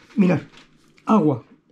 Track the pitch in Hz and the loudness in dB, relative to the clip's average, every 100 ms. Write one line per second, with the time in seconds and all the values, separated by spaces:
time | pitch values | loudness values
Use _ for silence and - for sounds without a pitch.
0 | _ 247 180 147 - - - _ _ _ | _ -2 0 -2 -6 -20 -20 _ _ _
1 | - 214 151 123 - _ _ | -2 0 0 -2 -8 _ _